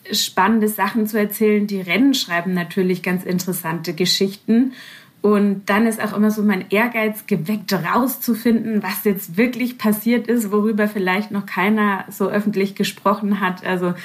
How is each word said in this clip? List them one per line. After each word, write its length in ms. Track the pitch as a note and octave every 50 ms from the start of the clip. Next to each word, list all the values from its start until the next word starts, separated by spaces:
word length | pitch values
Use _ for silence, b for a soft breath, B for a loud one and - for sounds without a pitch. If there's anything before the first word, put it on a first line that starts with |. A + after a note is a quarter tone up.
| - -
spannende 560 | A3 - - - - G3 F#3 G#3 A3+ A3 G#3+ G#3+
Sachen 380 | G#3+ G3 F#3+ G3+ - A3+ G#3+
zu 120 | G#3+ A3+ G#3
erzählen, 480 | G#3 G#3 G3+ - A3 G#3+ G#3 G#3 G#3
die 140 | G3 G3 F#3
Rennen 340 | F3+ E3+ E3+ A3+ C#4 C#4 B3+
schreiben 400 | - - F3+ E3+ F3 - F#3+ F3+
natürlich 480 | F3+ E3+ D#3+ - G3+ F#3 F#3 F3+ F3+
ganz 220 | - F#3 F3+ F3+ -
interessante 680 | - F#3 F3+ - G3 F3 - - D#3+ E3+ D#3+ D#3+ - D3+
Geschichten. 800 | E3+ F#3 F3+ - - F#3+ G3 - - _ - A3+ A#3 C4+ C4 B B B B B B B B B _
Und 400 | - G#3 G#3 G3+ G3+ G3+ G3 G3 -
dann 220 | - G3 G#3+ A#3 A3+
ist 120 | A3 -
auch 120 | G#3+ G#3
immer 180 | - G#3 G#3+ G#3+
so 140 | G#3+ G#3+ G#3
mein 220 | G#3 F#3+ F#3 - -
Ehrgeiz 560 | G3 G#3+ A#3+ A#3+ A#3 A3 G#3+ G#3+ G#3+ - -
geweckt, 460 | - G3+ D#3+ D#3 G#3+ G#3+ G#3 - -
rauszufinden, 1120 | G3 E3 D#3 F3 F#3+ B3 C4+ B3 - - - B3 A3 A3 - A#3+ A3+ A3 A3 A3+ A3 G#3 F#3+
was 180 | F#3 G3+ -
jetzt 340 | - G#3 F#3+ G3 - - E3
wirklich 400 | G3 B3 B3 B3 A#3+ B3 A#3+ -
passiert 520 | - - G#3+ G#3 - - A#3 A#3+ A3+ - -
ist, 240 | A#3+ A#3+ G#3+ F#3+
worüber 340 | G#3 G#3 G#3 A3+ G#3 G#3+ G#3
vielleicht 460 | G#3 G#3+ G3+ F#3 F#3 F#3 G3+ G#3 -
noch 140 | G3+ G3+ G3
keiner 580 | - - F#3 F3+ G#3+ A3 G#3+ G#3 G3+ G3 F#3+ - -
so 200 | - - F#3+ F#3+
öffentlich 480 | - G#3 G#3 G#3+ - F#3+ G3 G3 -
gesprochen 640 | - G3 - - - - G3 G#3+ G#3 G#3+ G3+ G#3 F#3+
hat. 260 | G3 F#3 F3+ - -
Also 280 | F3+ F#3 F3 F3+ F3 F3 B